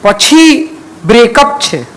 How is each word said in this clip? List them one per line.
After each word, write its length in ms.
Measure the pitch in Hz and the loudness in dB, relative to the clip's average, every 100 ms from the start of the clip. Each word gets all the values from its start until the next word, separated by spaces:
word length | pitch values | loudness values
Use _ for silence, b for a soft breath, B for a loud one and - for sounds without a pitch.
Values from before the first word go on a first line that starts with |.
પછી 760 | 202 202 - 311 320 285 - - - - 160 | -2 -2 0 2 4 0 -4 -12 -20 -14 0
બ્રેકઅપ 540 | 233 233 254 277 277 | 2 2 2 -2 -4
છે. 220 | - 156 120 | -8 -8 -12